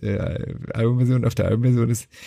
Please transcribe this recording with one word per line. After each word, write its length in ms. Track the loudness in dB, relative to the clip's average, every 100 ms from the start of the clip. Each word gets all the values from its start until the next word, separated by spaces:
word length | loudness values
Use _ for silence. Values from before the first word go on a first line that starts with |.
äh, 520 | -4 -2 -2 -4 -6 -10 -8
Album-Version. 520 | -2 0 2 2 2 0
Auf 80 | 0
der 100 | 0
Album-Version 420 | 2 4 4 2
ist, 180 | 0 -6 -20